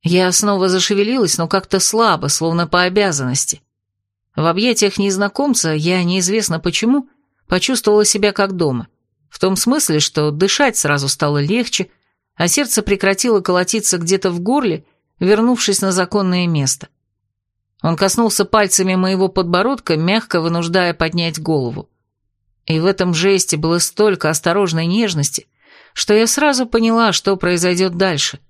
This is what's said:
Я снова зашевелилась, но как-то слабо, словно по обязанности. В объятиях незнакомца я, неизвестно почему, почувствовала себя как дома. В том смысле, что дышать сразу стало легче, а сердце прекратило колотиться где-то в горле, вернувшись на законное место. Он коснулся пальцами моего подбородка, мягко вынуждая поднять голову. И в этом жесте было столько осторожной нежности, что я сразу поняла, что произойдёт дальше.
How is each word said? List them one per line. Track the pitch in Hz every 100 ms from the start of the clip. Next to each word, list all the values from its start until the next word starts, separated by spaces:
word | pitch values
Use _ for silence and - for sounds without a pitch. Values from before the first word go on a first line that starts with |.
Я | 170 180 185
снова | 175 208 196 185
зашевелилась, | 185 175 202 208 254 185 -
но | 165
как-то | 196 - 190
слабо, | - 214 226 165 147
словно | - 165 170 170
по | 175
обязанности. | 180 190 202 143 127 135 - - _ _ _ _ _ _ _ -
В | 156
объятиях | 170 240 226 202 -
незнакомца | 196 190 202 - 285 233 165
я, | 156 160 185
неизвестно | 175 185 180 214 202 160
почему, | 175 - 226 277 254 _ _ _ _
почувствовала | 180 - 240 - 208
себя | 208 214 208
как | 202 196
дома. | 185 156 123 - _ _ _ _
В | -
том | 185 185
смысле, | - 294 - 151
что | - - 151
дышать | 147 190 - 285 -
сразу | 147 147 139
стало | - 151 147
легче, | 143 226 240 - 180 _ _ _ _ _
а | 170
сердце | 196 190 -
прекратило | 196 196 196 190 247 214
колотиться | 190 180 180 226 - 185
где-то | 165 190 190
в | 175
горле, | 185 277 240 151 _ _ _ _
вернувшись | 180 214 233 240 - 190
на | 190
законное | 185 180 208 185 180 175
место. | 156 135 - - _ _ _ _ _ _ _ _ _
Он | - 165
коснулся | 196 233 226 -
пальцами | 196 220 202 - 190
моего | 185 185 190 190
подбородка, | 190 175 180 226 269 - 156
мягко | 170 220 - 175
вынуждая | 165 170 170 180 175
поднять | 165 165 170 170 160
голову. | 151 151 123 139 - _ _ _ _ _ _ _
И | - 160
в | 180
этом | 190 180
жесте | 160 190 190 - 160
было | 160 175
столько | - - 214 190 156
осторожной | 160 175 180 190 160 165
нежности, | 202 220 160 143 - - _ _ - -
что | - -
я | 214 226
сразу | - 294 262 247
поняла, | 233 226 226 226
что | 175 - 190
произойдёт | 180 175 180 175 190 175
дальше. | 190 147 - -